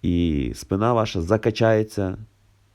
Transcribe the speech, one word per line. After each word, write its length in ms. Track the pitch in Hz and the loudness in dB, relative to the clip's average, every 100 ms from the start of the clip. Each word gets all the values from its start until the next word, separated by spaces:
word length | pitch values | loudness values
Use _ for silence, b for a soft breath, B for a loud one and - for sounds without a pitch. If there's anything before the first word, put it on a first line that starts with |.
і 500 | 92 87 85 76 64 58 | 0 0 2 0 -2 -6
спина 380 | - 98 113 | -4 0 2
ваша 280 | 120 107 95 | 2 0 -2
закачається 960 | 85 110 117 110 113 110 107 - 95 104 110 _ _ _ _ | 0 2 2 2 2 4 0 -4 -4 -6 -14 _ _ _ _